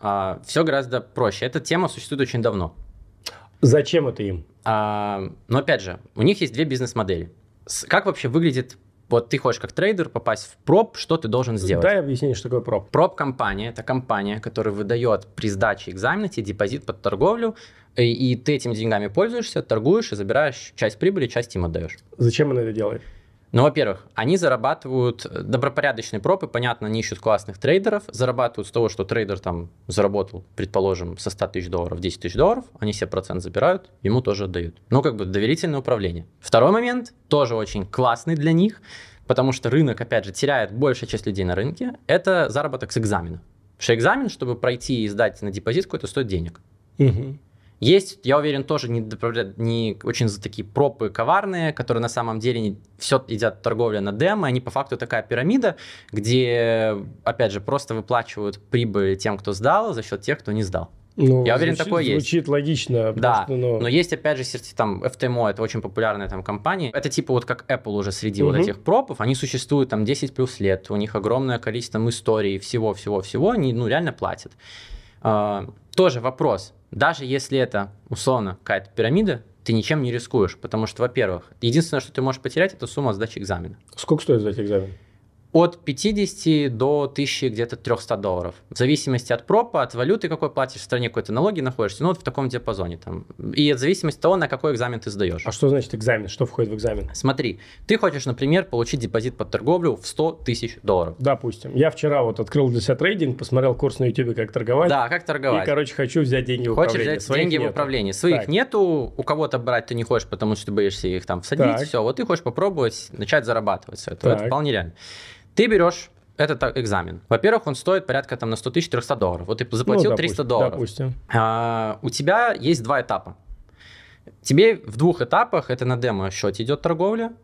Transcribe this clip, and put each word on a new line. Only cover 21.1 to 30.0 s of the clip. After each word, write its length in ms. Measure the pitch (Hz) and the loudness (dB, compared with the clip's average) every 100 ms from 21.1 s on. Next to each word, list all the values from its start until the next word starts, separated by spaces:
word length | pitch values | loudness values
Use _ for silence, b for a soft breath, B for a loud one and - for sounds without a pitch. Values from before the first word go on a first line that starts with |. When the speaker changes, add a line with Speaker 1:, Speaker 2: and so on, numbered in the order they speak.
| 196 123 | 2 0
Speaker 1:
часть 300 | 120 - 95 | -2 -2 -2
им 80 | |
отдаешь. 340 | 87 87 80 - _ - | -2 -2 -6 -10 _ 2
Speaker 2:
Зачем 340 | 117 113 147 | 2 4 2
она 100 | 127 | 2
это 100 | 113 | 0
делает? 300 | 107 104 113 b b b b b | -2 -2 -4 b b b b b
Speaker 1:
Ну, 120 | 117 | 4
во-первых, 420 | 143 151 113 95 - | 4 4 0 -2 -8
они 220 | - 120 185 | -2 2 2
зарабатывают, 880 | 160 127 127 165 135 131 123 113 - | 2 2 0 -2 -2 0 0 -2 -8
э, 160 | - | -8
добропорядочные 760 | 98 123 135 139 143 113 - 101 | -2 0 0 0 0 0 -4 -2
пропы, 260 | 135 190 151 | 0 0 0
понятно, 400 | 120 123 117 107 | -2 -2 -2 -2
они 140 | 113 | -2
ищут 180 | - - | -4 -2
классных 400 | 113 104 - 92 | 2 2 0 -2
трейдеров, 460 | 131 185 208 208 - | 2 2 2 0 -2
зарабатывают 560 | - 127 123 120 - 98 | -2 0 2 -2 -2 -4
с 20 | |
того, 180 | 120 110 | 0 0
что 140 | - | 0
трейдер 380 | 101 117 101 95 | -2 -2 -2 -4
там 300 | 92 87 85 - - | -4 -6 -8 -12 -4
заработал, 560 | 90 | 2